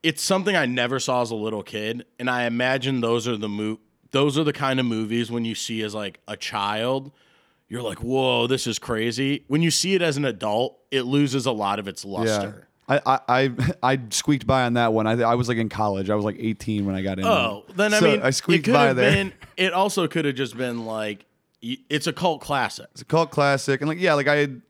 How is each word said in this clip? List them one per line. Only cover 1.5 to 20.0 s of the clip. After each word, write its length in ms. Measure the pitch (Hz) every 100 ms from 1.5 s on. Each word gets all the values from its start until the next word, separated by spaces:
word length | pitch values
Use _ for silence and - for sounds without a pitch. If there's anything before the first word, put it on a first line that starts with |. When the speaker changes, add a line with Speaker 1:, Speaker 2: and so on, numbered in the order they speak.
| 107
Speaker 1:
kid, 420 | 95 107 107 120 - _
and 100 | 123
I 140 | 123
imagine 560 | 120 117 127 135 127 131
those 260 | 117 120 113
are 100 | 110
the 120 | 107
mo-, 320 | 104 107 110 _ _ _
those 260 | 135 147 139
are 60 |
the 80 | 151
kind 260 | 143 139 131
of 80 | 123
movies 460 | 113 110 117 113
when 120 | 117
you 120 | 113 107
see 260 | - 113
as, 140 | 107 107
like, 240 | 101 - -
a 80 | 104
child, 760 | - 110 101 107 117 135 135 _ _ _ _ _ _
you're 140 | 113
like, 160 | 117 90
"Whoa, 480 | 117 131 131 120 120
this 220 | 131 123
is 100 | 104
crazy." 640 | - 113 113 113 135 143 _
When 140 | 147
you 100 | 165
see 240 | - 175 190
it 60 |
as 140 | 170 139
an 80 |
adult, 540 | 143 104 110 107 127 - _
it 100 | 135
loses 420 | 123 143 143 135 123
a 40 |
lot 300 | 110 101 101
of 80 | 98
its 160 | 90
Speaker 2:
Yeah. 60 | 101
Speaker 1:
luster. 560 | 92 113 107 101 104 - _ -
Speaker 2:
I, 120 | 143
I, 160 | - 135 -
I, 240 | 123 135 120 127 -
<laughs> 0 | 123
I 60 | 135 113
squeaked 360 | - - 143 -
by 160 | 131
on 120 | 123
that 180 | 120 117
one. 160 | 110 107
I, 120 | 120
I 120 | 117
was, 140 | 120 120
like, 100 | 117
in 100 | 110
college. 400 | 107 107 98 98
I 60 |
was, 100 | 107
like, 120 | 104 98
eighteen 480 | 113 107 - 104 98
when 80 |
I 80 | 95
got 160 | 95 95
in. 80 | 98
Speaker 1:
Oh, 380 | 190 117 104 -
then, 180 | 180 208
I 60 | 214
Speaker 2:
So 80 | 170
Speaker 1:
mean, 100 | 208
Speaker 2:
I 80 | 131
squeaked 380 | 131 - 170 156
Speaker 1:
it 20 |
could 40 |
Speaker 2:
by 100 | 147 139
Speaker 1:
have 100 | 127
Speaker 2:
there. 140 | 127
Speaker 1:
been, 220 | 196 196 - - -
it 160 | 185
also 340 | 175 196 196